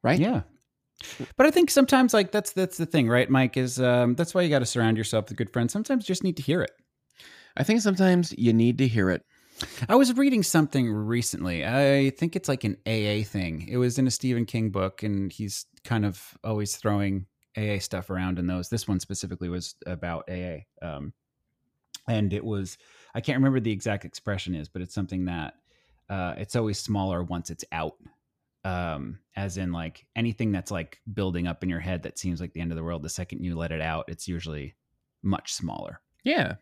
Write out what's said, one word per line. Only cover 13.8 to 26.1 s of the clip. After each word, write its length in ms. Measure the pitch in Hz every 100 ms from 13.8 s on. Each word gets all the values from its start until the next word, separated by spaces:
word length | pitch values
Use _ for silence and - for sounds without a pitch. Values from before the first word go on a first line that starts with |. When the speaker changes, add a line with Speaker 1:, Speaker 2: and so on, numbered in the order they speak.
| 123 123
Speaker 2:
in 100 | 131
a 40 |
Stephen 340 | - 131 120 113
King 240 | 117 110
book, 320 | 98 95 -
and 280 | 107 101 95
he's 340 | - 104 - - _ -
kind 200 | 117 104
of 320 | 90 - -
always 320 | 110 107 104 -
throwing 500 | 107 104 101 98 95 _ _ -
A 200 | 107 101
A 40 |
stuff 300 | - 92 -
around 300 | 92 92 90
in 80 | 87
those. 200 | 90 90
This 180 | - -
one 120 | 92
specifically 480 | - 98 90 90 90
was 280 | 90 - - -
about 400 | 87 87 82 -
A 380 | 90 90 78 - _
A. 40 | 82
Um, 280 | 71 71 - _ _ _ _ _ _ _ - -
and 240 | 113 101
it 100 | 101
was, 340 | 110 101 95 - _ - - 117
I 60 |
can't 160 | 127 131
remember 240 | 135 131
the 100 | 110
exact 320 | 101 113 101
expression 520 | - - - 98 - 85
is, 120 | 73
but 140 | 92
it's 120 | 90
something 320 | - 95 92 90
that, 280 | 87 76 _ _ _ _ _
uh, 240 | _